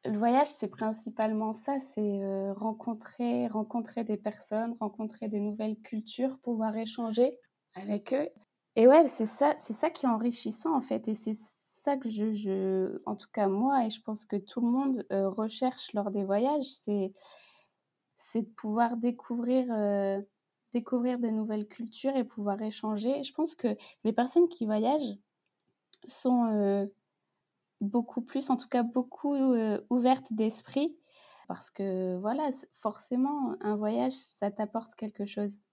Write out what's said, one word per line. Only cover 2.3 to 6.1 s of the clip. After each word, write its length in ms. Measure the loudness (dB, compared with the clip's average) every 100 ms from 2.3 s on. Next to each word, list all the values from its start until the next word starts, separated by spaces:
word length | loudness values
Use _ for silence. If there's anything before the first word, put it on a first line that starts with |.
| -2 -4
rencontrer, 960 | -2 -4 -4 -6 -8 -10 -4 -2 0 0
rencontrer 560 | -2 -2 -4 -6 -6
des 120 | -4 -2
personnes, 600 | -4 -8 -6 -4 -4 -4
rencontrer 500 | -6 -6 -8 -6 -4
des 120 | -2
nouvelles 360 | -2 -2 -4 -6
cultures, 600 | -6 -8 -8